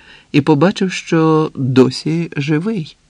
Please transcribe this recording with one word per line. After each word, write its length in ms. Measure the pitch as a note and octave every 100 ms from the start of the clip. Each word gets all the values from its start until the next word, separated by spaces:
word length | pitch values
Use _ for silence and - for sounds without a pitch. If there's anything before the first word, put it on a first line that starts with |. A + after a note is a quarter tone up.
| - - -
і 100 | C#3+
побачив, 500 | C3 D3 F3+ - F#3+
що 600 | - - E3 D#3+ D#3 D#3 -
досі 760 | C3 C3 B2+ - D3+ E3 E3 D3+
живий, 600 | C#3+ D3+ G3+ A3 D3+ -